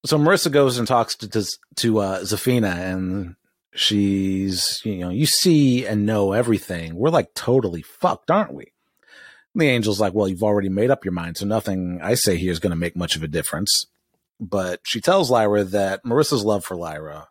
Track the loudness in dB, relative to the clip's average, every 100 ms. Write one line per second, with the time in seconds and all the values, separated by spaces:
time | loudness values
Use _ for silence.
0 | 0 2 4 4 4 4 4 2 2 2
1 | 2 -4 -4 -4 -4 -8 _ -2 0 2
2 | 0 -4 -4 -2 0 2 0 -2 -4 -4
3 | -4 -4 -8 -14 _ _ _ -4 0 2
4 | 2 2 0 0 -2 -2 -4 -4 -6 -6
5 | -4 0 0 2 4 6 6 2 0 0
6 | 2 2 2 2 2 0 0 -8 -8 -2
7 | 2 2 0 -6 2 2 2 -6 -12 -2
8 | -2 -2 0 0 0 -8 -18 _ _ _
9 | _ -20 -20 -20 _ 2 2 4 0 0
10 | 0 0 -2 0 0 2 0 0 2 2
11 | 0 -6 -6 -6 -2 -2 -2 -4 -4 -6
12 | -2 0 2 0 0 -2 -2 -2 -4 -4
13 | -4 -4 -4 -4 -4 -6 -2 -2 -4 _
14 | _ _ _ _ -6 -4 -4 -6 -6 -2
15 | 2 2 4 2 4 2 0 0 0 -2
16 | -2 0 2 0 0 -2 -4 -10 -8 -10
17 | -12 -16 -20